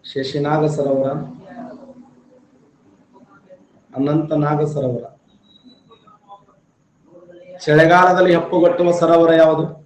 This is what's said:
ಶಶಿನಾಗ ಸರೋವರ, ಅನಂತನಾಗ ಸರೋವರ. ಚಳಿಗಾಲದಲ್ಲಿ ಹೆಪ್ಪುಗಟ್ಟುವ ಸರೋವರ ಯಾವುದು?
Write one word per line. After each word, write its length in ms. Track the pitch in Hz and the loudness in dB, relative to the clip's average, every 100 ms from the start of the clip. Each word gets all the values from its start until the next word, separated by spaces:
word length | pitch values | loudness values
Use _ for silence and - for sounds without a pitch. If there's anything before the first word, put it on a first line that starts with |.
ಶಶಿನಾಗ 600 | - 135 135 147 147 156 151 | -12 -10 -8 -6 -4 -2 -2
ಸರೋವರ, 440 | - 135 135 135 151 - - - - - - - - - _ _ _ _ _ _ _ _ _ _ _ _ _ _ - _ _ _ 131 | -2 -2 -2 -4 -6 -12 -18 -20 -20 -20 -20 -20 -20 -20 _ _ _ _ _ _ _ _ _ _ _ _ _ _ -20 _ _ _ -6
ಅನಂತನಾಗ 680 | 139 156 156 151 147 147 | -4 -2 -2 -4 -2 -2
ಸರೋವರ. 400 | 151 147 127 117 - _ _ _ _ _ _ _ _ - _ _ _ 202 _ _ _ _ _ _ _ - - - - - | -4 -6 -6 -8 -12 _ _ _ _ _ _ _ _ -20 _ _ _ -20 _ _ _ _ _ _ _ -20 -20 -20 -20 -10
ಚಳಿಗಾಲದಲ್ಲಿ 680 | - 151 170 180 185 180 180 | 2 4 6 4 4 4 2
ಹೆಪ್ಪುಗಟ್ಟುವ 560 | 170 - 180 175 170 175 | 2 0 0 0 2 -2
ಸರೋವರ 440 | 175 165 165 165 | 0 2 4 4
ಯಾವುದು? 460 | 160 160 156 - - | 4 4 2 -6 -12